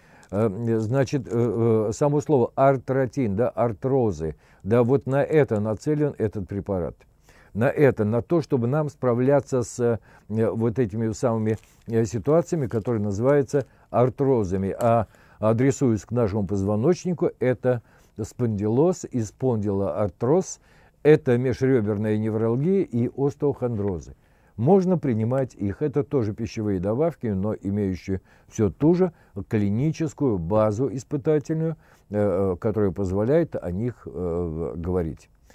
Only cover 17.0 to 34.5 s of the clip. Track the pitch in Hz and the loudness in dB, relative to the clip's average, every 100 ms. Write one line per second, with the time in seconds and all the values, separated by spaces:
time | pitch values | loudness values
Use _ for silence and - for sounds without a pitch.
17 | 185 165 - - 127 123 127 120 _ _ | -2 -2 -2 0 -2 0 0 -2 _ _
18 | _ - 107 - 120 104 107 120 175 175 | _ -10 -10 -4 -2 0 0 2 2 0
19 | - 123 110 - 131 110 101 98 95 85 | -6 -6 -6 -4 -2 0 0 0 -2 -2
20 | 104 - 117 175 - - _ _ _ _ | -4 -2 0 0 0 -12 _ _ _ _
21 | 147 151 - 120 131 104 131 131 104 101 | 4 4 4 2 2 0 2 2 2 0
22 | 107 107 110 110 113 123 160 196 - 120 | 0 0 0 0 0 0 2 0 0 -2
23 | 117 - 139 - 143 - 123 107 101 85 | -2 0 -4 0 -2 -2 -4 -2 -2 -4
24 | 65 - _ _ _ - 123 196 180 180 | -10 -20 _ _ _ -2 4 4 4 0
25 | 139 110 113 135 131 - 98 95 151 143 | 0 0 0 0 -4 -4 -6 -2 -2 -2
26 | - 143 107 104 110 113 104 95 98 117 | -2 -2 -2 -4 -8 -4 -2 -2 -2 0
27 | 165 - 110 95 107 101 98 104 98 90 | -2 -2 -4 -2 -2 -4 -4 -2 -2 -4
28 | - 95 _ _ _ - 101 - 151 175 | -6 -6 _ _ _ -2 0 2 2 2
29 | 185 - _ 104 92 110 101 107 156 156 | 0 -4 _ -14 -4 -2 0 0 -2 -2
30 | 156 - 143 95 82 107 107 104 131 127 | -6 -2 -2 0 0 2 2 0 -2 -4
31 | - 147 160 151 - 160 160 156 _ _ | -8 -4 0 0 0 -4 -4 -6 _ _
32 | - 104 104 90 98 85 113 101 101 85 | -6 0 0 2 0 0 -2 0 0 0
33 | 95 98 110 160 165 - 87 90 123 - | -2 0 2 2 0 -6 -6 -4 -6 -8
34 | - 82 90 85 87 | -14 -8 -4 -4 -4